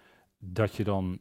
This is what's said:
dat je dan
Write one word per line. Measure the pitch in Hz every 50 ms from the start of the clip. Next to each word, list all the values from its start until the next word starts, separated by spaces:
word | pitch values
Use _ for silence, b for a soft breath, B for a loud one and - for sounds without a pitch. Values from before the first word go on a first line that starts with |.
| b b b b b b b _
dat | 101 92 90 110 107 101 -
je | - 104
dan | 104 101 95 92 92 90 -